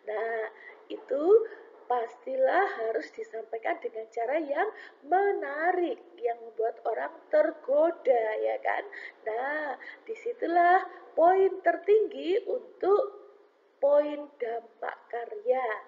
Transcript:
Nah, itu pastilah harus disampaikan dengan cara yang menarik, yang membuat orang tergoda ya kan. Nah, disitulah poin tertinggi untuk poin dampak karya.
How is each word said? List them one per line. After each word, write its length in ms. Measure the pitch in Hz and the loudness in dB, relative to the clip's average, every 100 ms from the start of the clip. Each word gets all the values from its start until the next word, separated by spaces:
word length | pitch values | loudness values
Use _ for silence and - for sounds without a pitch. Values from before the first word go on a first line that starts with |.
Nah, 480 | - 214 226 226 220 - - - - | -8 -6 -4 -4 -8 -12 -20 -20 -14
itu 320 | - - 269 320 440 453 - - - - | -14 -4 -2 6 6 4 -10 -20 -20 -4
pastilah 800 | 247 226 - - 262 262 320 392 - | -4 -4 -10 -8 0 2 4 0 -2
harus 260 | 226 220 - | -4 -4 -6
disampaikan 640 | - 220 220 220 226 - 339 | -12 -12 -12 -10 -8 -6 -6
dengan 320 | 240 226 220 | -6 -10 -10
cara 320 | - 233 294 | -6 -2 -2
yang 280 | 294 285 403 - - _ 285 | -2 -2 -2 -4 -20 _ 0
menarik, 960 | 359 403 381 277 294 330 370 349 226 - - | 2 2 0 -4 -2 0 0 -2 -4 -12 -6
yang 200 | 233 233 | -4 -4
membuat 400 | 226 220 226 - | -10 -4 -4 -2
orang 320 | - 226 277 - - | -6 -4 -6 -10 0
tergoda 960 | 302 302 311 - 285 330 330 - 240 220 214 | 2 2 0 -2 2 2 0 2 2 2 -2
ya 160 | 220 110 - | -2 -2 -4
kan. 180 | 101 - - - - | -4 -6 -14 -18 -12
Nah, 540 | - 220 269 302 294 247 - - - | -8 -6 -4 -6 -6 -10 -12 -18 -14
disitulah 720 | 440 466 480 - 339 349 370 359 - - | -10 -8 -6 0 4 6 4 2 -14 -8
poin 480 | - 330 381 381 381 | 4 6 6 4 2
tertinggi 800 | - 339 370 427 381 262 294 392 - | 0 0 4 4 4 -4 -2 -2 -2
untuk 560 | 508 - - 359 403 - - - - _ _ _ _ | -6 -6 -4 2 2 2 -6 -20 -20 _ _ _ _
poin 480 | 277 294 294 294 294 _ | 2 4 2 -4 -12 _
dampak 560 | 233 233 - _ - - _ | -8 -8 -10 _ -12 -12 _
karya. 540 | 240 233 208 240 254 240 208 | -10 -10 -8 0 0 0 -6